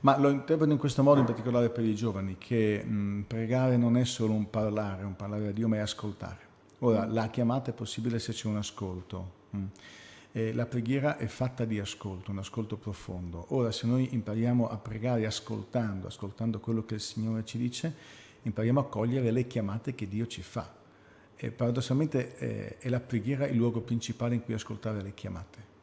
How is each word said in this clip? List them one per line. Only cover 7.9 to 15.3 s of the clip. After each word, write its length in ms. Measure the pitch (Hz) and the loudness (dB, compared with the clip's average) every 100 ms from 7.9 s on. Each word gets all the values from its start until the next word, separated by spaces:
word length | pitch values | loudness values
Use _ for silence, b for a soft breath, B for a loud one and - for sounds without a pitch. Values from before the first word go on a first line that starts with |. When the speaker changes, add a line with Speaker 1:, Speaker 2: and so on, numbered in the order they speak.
| - 117 117 | -4 -2 -2
Speaker 1:
se 140 | - | -4
c'è 140 | 110 110 | -4 -2
un 100 | 104 | -2
ascolto. 840 | 101 - 98 92 92 92 90 - - 101 | -4 -6 -6 -6 -8 -10 -10 -14 -10 -6
Mm. 100 | 98 - B B B B B 113 | -6 -8 B B B B B -4
Eh, 160 | 110 | -2
la 140 | 117 117 | -2 -2
preghiera 520 | 123 113 135 143 147 | -2 0 0 0 -2
è 100 | 113 | -6
fatta 360 | - 127 127 | -2 -4 -2
di 140 | 113 107 | -2 -2
ascolto, 520 | 101 - 101 92 98 | -4 -8 -8 -8 -6
un 80 | 98 | -6
ascolto 360 | 95 - 107 104 | -6 -6 -6 -6
profondo. 720 | - 98 - 90 87 85 87 | -8 -10 -8 -8 -8 -10 -4
Ora, 220 | 135 117 | 0 0
se 140 | - 117 | 0 2
noi 240 | 123 127 | 2 2
impariamo 540 | 127 107 110 117 123 113 | -2 -2 0 2 4 2
a 100 | 110 | -2
pregare 500 | - 107 120 120 | -8 -4 0 2
ascoltando, 800 | 107 | 0